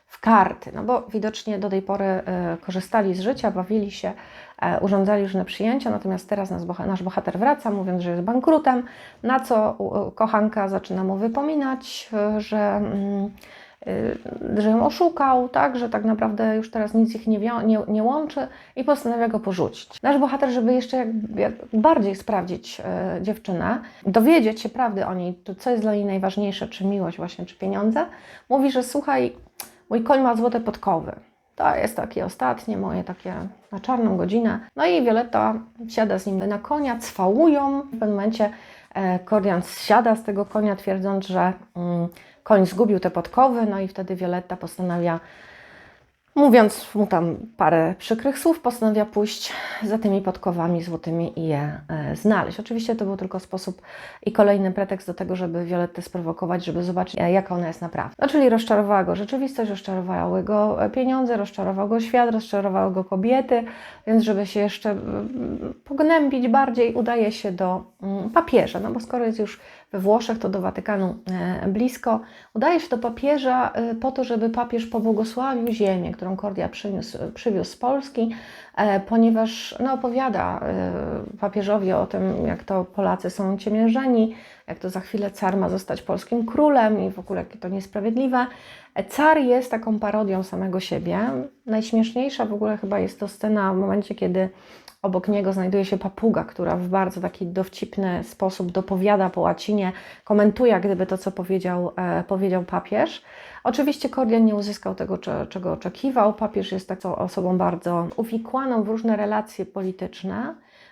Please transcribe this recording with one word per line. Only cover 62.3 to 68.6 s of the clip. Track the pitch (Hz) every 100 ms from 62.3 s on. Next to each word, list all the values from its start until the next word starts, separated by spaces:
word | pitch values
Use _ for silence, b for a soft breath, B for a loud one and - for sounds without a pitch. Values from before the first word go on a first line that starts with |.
rozczarowały | 226 220 202 196 190 190
go | 185
kobiety, | 185 190 214 262 262 240 233 B B B -
więc | 220
żeby | 220 196 202
się | 208
jeszcze, | 202 - 220
mm, | 196 - 196 220 254 - - - -
pognębić | - 285 311 330 285 262 247
bardziej, | 262 269 233 233
udaje | 233 233 240 214
się | 220 208
do, | 180 185 180 185 _
mm, | 196 196 196
papieża, | 330 330 240